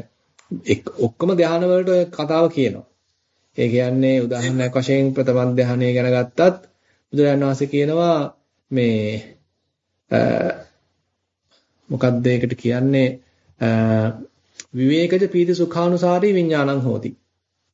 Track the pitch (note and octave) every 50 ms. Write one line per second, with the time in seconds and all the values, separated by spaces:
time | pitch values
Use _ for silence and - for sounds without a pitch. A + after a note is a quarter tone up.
0 | - _ _ _ _ _ _ _ _ - - - - - A2 - - - - -
1 | B2 A2+ - - E3 F3+ F#3+ F3 E3 D#3+ E3+ E3+ F3+ F3+ F3+ F#3 F3+ F#3+ F#3 F3+
2 | F3 F3 - - D3+ D3 D#3+ E3 E3+ D#3+ - C#3+ C3 G#2+ - - - _ _ _
3 | _ _ _ _ _ _ _ _ _ _ - - A#2+ A#2 A#2 B2 B2+ B2+ B2+ C3
4 | C3 C3 C3 C3 A#2+ A#2+ B2 A#2+ A#2+ B2+ C3 C3 B2+ B2 B2+ C3 C3 C3+ C3+ C3+
5 | C3+ C3+ C3+ C#3 B2+ B2+ B2 B2 B2 B2+ B2 B2+ B2 A#2+ B2 B2 B2 B2 B2 B2+
6 | B2 B2+ B2 B2 B2 B2 - - E3+ F#3 F3+ - - _ _ _ _ _ _ _
7 | _ - - C#3+ C#3+ C#3+ C#3 C#3 C#3 C#3 C3+ C3+ C#3+ C#3 D3 C#3+ C#3+ D3 D#3 E3+
8 | E3+ E3+ E3 D3+ C#3 - - _ _ _ _ _ _ - C3+ B2+ A#2+ A#2 A2 A2
9 | G#2+ G#2+ G#2+ G#2+ - - - _ _ _ _ _ _ _ _ _ _ _ _ _
10 | _ - - A#1 A#1+ A#1+ A#2 A1+ - - - - - _ _ _ _ _ _ _
11 | _ _ _ _ _ _ _ _ _ _ _ _ _ _ _ _ _ - C#3 B2
12 | B2+ B2+ A#2+ A#2+ B2+ B2+ B2 A#2+ B2+ A#2+ B2 - - A#2 A#2+ B2 C3 C#3 C#3 C3+
13 | C3 B2+ B2+ - _ _ _ _ _ _ _ - A#2 A2+ A2+ A2+ A2+ A2 A2 A2
14 | A2 A2 A2 A2 - - _ _ _ _ _ - - _ - B2+ C3 C3+ D3+ D#3+
15 | F3 E3+ F3+ F#3 G3+ F#3 F3+ F3+ F3 F3 F3 F3 E3+ E3+ - E3+ F3 F3 F3+ E3+
16 | F3+ F3 F3 F3+ G3+ G#3 G3 F3+ E3+ D#3+ D#3 D3 C#3 C#3 C#3 C3+ B2+ B2 A2 G#2
17 | - - - _ _ _ _ _ _ _ _ _ _ _